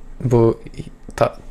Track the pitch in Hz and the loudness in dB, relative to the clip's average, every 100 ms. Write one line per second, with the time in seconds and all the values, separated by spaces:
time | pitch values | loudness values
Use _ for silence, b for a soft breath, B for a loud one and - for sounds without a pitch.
0 | - - 127 120 113 - - - - - | -16 -6 2 4 4 2 -6 -14 -14 -16
1 | - - - - - | -16 0 0 0 -14